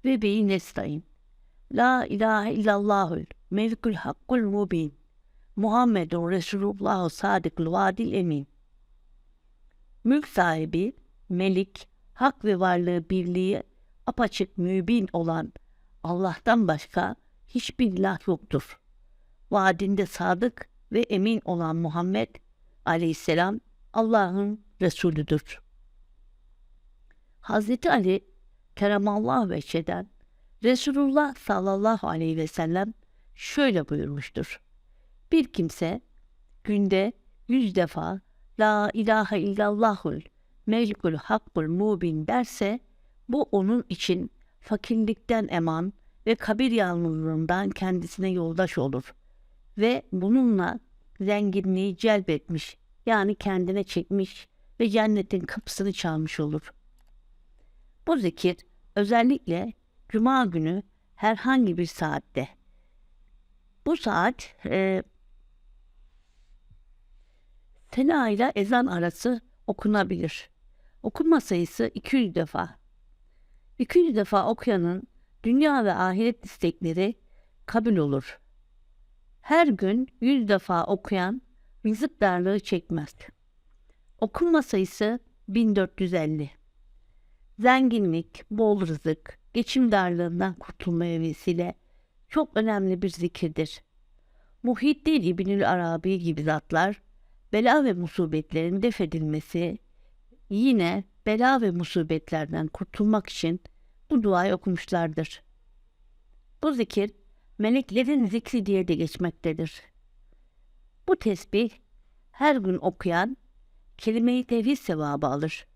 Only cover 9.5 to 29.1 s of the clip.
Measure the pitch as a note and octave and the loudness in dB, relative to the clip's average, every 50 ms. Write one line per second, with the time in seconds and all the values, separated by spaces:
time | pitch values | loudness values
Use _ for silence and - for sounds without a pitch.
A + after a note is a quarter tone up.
9.5 | _ _ _ _ _ _ _ _ - - - A3+ C4+ D4+ D4 - - G3+ F3 F3 | _ _ _ _ _ _ _ _ -20 -4 2 2 2 2 0 -2 0 2 2 2
10.5 | D#3+ D#3+ D#3+ D#3+ - E3 F#3+ A#3+ - - _ _ _ _ - - F#3 F3+ F#3+ G3 | 2 -2 -4 -2 -2 -2 -2 -2 -4 -10 _ _ _ _ -10 -6 -2 0 2 2
11.5 | F#3+ F#3 G3 - _ - - _ _ _ _ - - - B3 C#4 - - - G#3+ | 2 2 0 -2 _ -20 -20 _ _ _ _ -20 -4 0 0 0 0 0 -2 0
12.5 | G3 F3+ F#3+ F#3 F3+ F3 F3 F3 F3 F3 E3 - F#3+ F#3 F3 F3 F3 F#3 F#3 F#3+ | 0 2 2 2 2 2 0 0 -2 -2 -2 -2 -2 -2 -2 0 -2 0 0 0
13.5 | G3 - - _ _ _ _ _ _ _ - - A#3 - A#3+ G3 - - F#3+ - | -2 -4 -6 _ _ _ _ _ _ _ -8 -6 -2 0 -2 -2 0 -4 -6 -4
14.5 | _ - F3 F3+ F#3+ F#3+ F3 F3 A#3+ A#3+ F#3+ F3+ - F3 E3+ E3 D#3+ D#3+ - - | _ -4 -2 0 0 0 0 2 2 0 0 0 -2 -2 -2 0 -2 -4 -4 -8
15.5 | _ - _ _ _ _ _ _ _ _ - D#3+ F3 F3 F#3+ F#3 D#3+ - _ A#3 | _ -20 _ _ _ _ _ _ _ _ -6 -6 -2 -2 -2 -2 -4 -2 _ 2
16.5 | A3+ A#3 G#3+ E3 C#3 D3+ - - - F3+ F3+ - B3 _ _ _ _ _ - - | 4 4 4 2 0 -2 -6 -4 -2 -2 -2 -2 -4 _ _ _ _ _ -20 -6
17.5 | - B3 - - - - B3+ G#3+ F#3 F3 F#3+ G3 F#3+ - - - F3 - - _ | -6 -6 -6 -6 -2 0 0 0 2 0 0 0 -2 -2 -2 -2 -2 -2 -2 _
18.5 | - C3+ - - - _ _ _ _ _ _ _ _ _ _ _ _ _ - - | -4 -4 -4 -6 -20 _ _ _ _ _ _ _ _ _ _ _ _ _ -8 -2
19.5 | G#3 G3+ F#3+ F#3+ F3+ E3+ G3+ F#3+ G3+ F#3+ F#3+ F3 - - F3+ F#3 F3+ F3+ A3+ B3 | 0 4 4 4 2 2 0 0 0 0 -2 -4 -4 -4 0 0 0 2 0 -2
20.5 | - - - _ _ _ _ _ - A3 A#3+ - G#3 F#3 F#3+ A3 A3+ G#3+ _ - | -4 -6 -20 _ _ _ _ _ 0 0 0 0 0 0 2 2 0 -2 _ -4
21.5 | F3+ E3+ E3 D#3+ D#3+ E3 E3+ D#3+ D#3 E3+ F3 F#3 G3 G#3+ A3+ - _ - _ _ | -4 -2 -2 -2 -2 -2 -4 -4 -4 -4 -2 -2 -2 -2 -4 -4 _ -20 _ _
22.5 | _ _ _ _ _ _ - - E3 E3 E3+ E3 D#3 - - - D#3 E3 F3 F#3+ | _ _ _ _ _ _ -2 -2 0 0 0 -2 -2 -2 -2 0 0 2 0 0
23.5 | G#3 A#3 _ _ _ _ - - - A3 A3+ A3 A3+ G#3+ G3 F3 F#3 G3 G3+ G3+ | -2 -6 _ _ _ _ -20 -4 -2 0 2 4 4 2 2 2 0 -2 -2 -2
24.5 | G#3 A3 _ - _ _ F#3+ E3+ - - - F3 D#3+ D3+ D3 - D#3 D3+ - - | -4 -8 _ -20 _ _ 0 0 0 2 0 0 0 0 0 0 0 -2 -2 -8
25.5 | - - _ _ _ _ - - _ - - _ _ _ - - _ _ _ _ | -20 -20 _ _ _ _ -20 -20 _ -20 -20 _ _ _ -20 -20 _ _ _ _
26.5 | _ _ - _ - _ _ - _ _ _ _ _ _ _ _ _ _ - - | _ _ -20 _ -20 _ _ -20 _ _ _ _ _ _ _ _ _ _ -6 -2
27.5 | A3 G#3+ G#3 G#3+ B3+ B3 - F4 C#4+ B3 F#3 F#3 F#3+ G3 _ _ _ - - - | 0 0 0 0 -4 0 2 2 2 4 4 2 0 0 _ _ _ -20 -20 -20
28.5 | _ _ _ _ _ - G3+ G3+ G#3 G3+ G3+ G#3 | _ _ _ _ _ -2 0 2 2 2 2 0